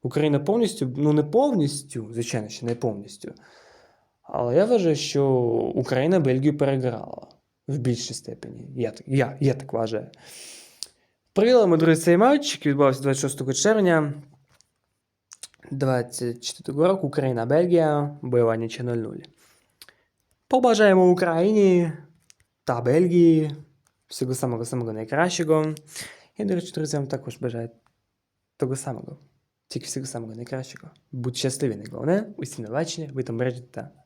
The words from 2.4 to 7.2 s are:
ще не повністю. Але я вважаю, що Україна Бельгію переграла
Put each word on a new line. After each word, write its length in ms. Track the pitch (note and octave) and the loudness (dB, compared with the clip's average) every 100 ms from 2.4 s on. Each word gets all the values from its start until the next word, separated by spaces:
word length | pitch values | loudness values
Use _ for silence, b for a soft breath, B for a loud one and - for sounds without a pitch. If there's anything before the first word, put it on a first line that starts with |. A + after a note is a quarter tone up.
| G#2+ | -8
ще 180 | - A#2 | -8 -8
не 80 | |
повністю. 580 | A#2+ B2 G2+ G2 - - - b b b b b b b b | -4 -4 -6 -14 -16 -18 -18 b b b b b b b b
Але 340 | - - A#2+ C#3 | -10 -6 0 0
я 80 | |
вважаю, 320 | A3 A#3+ E3+ C#3+ | 2 2 2 0
що 320 | - C#3+ C#3 B2+ A#2+ A#2 - | -2 0 2 2 2 -2 -2
Україна 460 | - B2 B2+ D#3 F#3+ | -4 -2 0 2 2
Бельгію 380 | C3+ C3 C#3+ D3 | 2 2 0 2
переграла 680 | C#3 C3+ B2+ A2 - - | 0 0 -2 -6 -12 -14